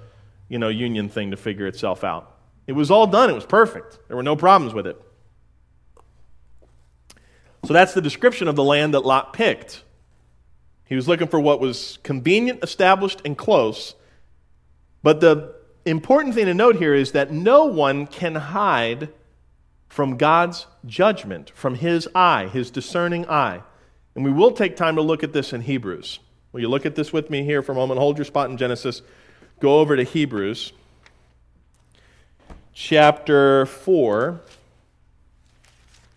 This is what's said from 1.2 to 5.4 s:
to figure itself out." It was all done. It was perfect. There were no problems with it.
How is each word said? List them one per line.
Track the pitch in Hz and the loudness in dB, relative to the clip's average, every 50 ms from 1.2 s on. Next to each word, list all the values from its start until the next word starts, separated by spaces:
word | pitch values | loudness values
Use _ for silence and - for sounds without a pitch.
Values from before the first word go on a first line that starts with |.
| 101 98 | -8 -8
to | 98 | -8
figure | 98 - 113 98 98 101 95 | -8 -8 -8 -8 -6 -8 -10
itself | 92 - - 101 92 - - | -8 -6 -6 -6 -6 -6 -6
out." | 95 82 85 - - _ _ _ _ _ _ _ | -6 -8 -8 -10 -16 _ _ _ _ _ _ _
It | - 135 | -8 -4
was | 147 151 143 | -2 0 4
all | 190 214 220 | 4 4 4
done. | 196 175 220 254 220 | 4 4 2 2 2
It | 147 | 0
was | 110 - | -2 -4
perfect. | - - 214 226 220 - - - - - - _ - | 0 2 2 2 2 0 -8 -18 -20 -20 -20 _ -12
There | - | -10
were | 123 127 | -6 -4
no | 143 151 | -4 -2
problems | 147 165 185 196 190 147 120 110 | 2 4 4 4 4 4 0 -8
with | 107 92 90 | -8 -8 -8
it. | - - _ _ _ _ _ _ _ _ | -10 -14 _ _ _ _ _ _ _ _